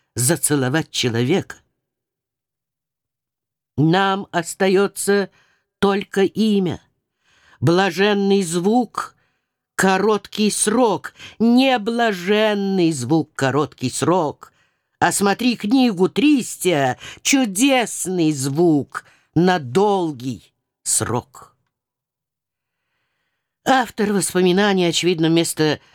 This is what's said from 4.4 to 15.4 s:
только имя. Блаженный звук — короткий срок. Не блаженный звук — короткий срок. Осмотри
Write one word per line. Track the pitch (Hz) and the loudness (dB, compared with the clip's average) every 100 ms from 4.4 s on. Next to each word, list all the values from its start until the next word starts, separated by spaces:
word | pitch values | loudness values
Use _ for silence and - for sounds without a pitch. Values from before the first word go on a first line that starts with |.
| 165 - 190 190 196 - - 202 185 _ _ _ _ - | -6 -4 0 2 0 -4 -2 0 -2 _ _ _ _ -4
только | 202 196 190 - | -2 -2 -4 -2
имя. | 196 - 220 202 180 110 _ _ _ _ _ _ _ - | -2 0 0 0 -2 -6 _ _ _ _ _ _ _ -4
Блаженный | 139 175 196 165 202 202 196 196 | 0 2 0 0 0 2 2 2
звук — | 180 175 180 233 240 - - _ _ _ _ _ _ - | 0 -2 0 0 0 -6 -10 _ _ _ _ _ _ -2
короткий | 190 190 202 208 - - 214 | 0 2 0 -2 -4 -2 -2
срок. | - - 247 240 175 - - - - | 0 -2 2 0 0 -8 -18 -16 -2
Не | 233 240 269 247 | 2 4 4 2
блаженный | 202 233 233 190 175 208 214 208 196 190 165 | -2 -2 -2 -2 0 2 2 0 -2 0 0
звук — | 151 120 160 - | 0 0 0 -2
короткий | - 135 135 151 - 131 | -2 -2 0 -2 -4 -6
срок. | - 131 180 151 - - _ _ _ _ - | -4 0 0 -2 -6 -18 _ _ _ _ -2
Осмотри | 170 175 202 190 | -2 0 0 0